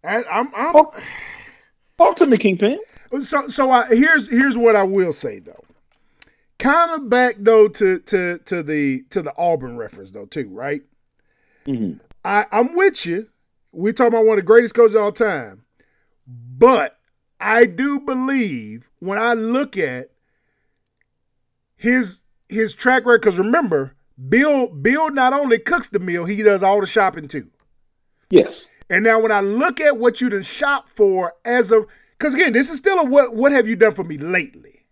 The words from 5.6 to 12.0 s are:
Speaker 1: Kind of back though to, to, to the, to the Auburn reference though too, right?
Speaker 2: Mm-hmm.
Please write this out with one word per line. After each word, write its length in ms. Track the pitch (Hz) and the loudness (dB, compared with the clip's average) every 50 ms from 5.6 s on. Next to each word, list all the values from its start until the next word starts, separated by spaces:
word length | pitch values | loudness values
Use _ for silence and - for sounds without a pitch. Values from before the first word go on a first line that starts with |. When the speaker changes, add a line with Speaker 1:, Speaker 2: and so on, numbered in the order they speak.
| _ _ _ _ _ _ _ _ _ _ _ _ - _ _ _ _ _ _ _ | _ _ _ _ _ _ _ _ _ _ _ _ -20 _ _ _ _ _ _ _
Speaker 1:
Kind 320 | - 254 285 339 339 339 | 0 0 2 2 2 0
of 160 | 330 311 277 226 | -2 -8 -4 -2
back 280 | 233 247 254 247 226 202 | 0 2 2 0 -2 0
though 300 | 202 226 226 220 208 208 | 2 4 6 6 6 4
to, 300 | 208 - 208 190 185 175 | 2 0 0 0 0 -2
to, 380 | _ - 208 185 180 175 175 165 | _ -4 -4 -2 -2 -2 -6 -8
to 240 | _ - 185 175 | _ -8 -8 -6
the, 420 | 156 143 156 151 143 139 131 131 131 _ | -6 -4 -2 -2 0 -2 -2 -4 -8 _
to 120 | - 202 | -8 -8
the 100 | 165 147 - | -8 -8 -8
Auburn 400 | - 170 175 165 135 131 123 120 | -4 -2 -2 -2 -2 -6 -12 -12
reference 340 | 120 113 104 - 98 95 95 | -12 -14 -14 -14 -20 -20 -20
though 160 | 95 104 101 | -18 -20 -18
too, 220 | 101 - 160 127 101 | _ -10 -10 -10 -10
right? 320 | 92 - 131 143 147 143 _ _ _ _ _ _ _ _ _ _ _ _ _ _ _ _ _ | -12 -12 -8 -8 -8 -8 _ _ _ _ _ _ _ _ _ _ _ _ _ _ _ _ _
Speaker 2:
Mm-hmm. 320 | 143 135 117 110 92 - - | -8 -6 -6 -6 -8 -8 -12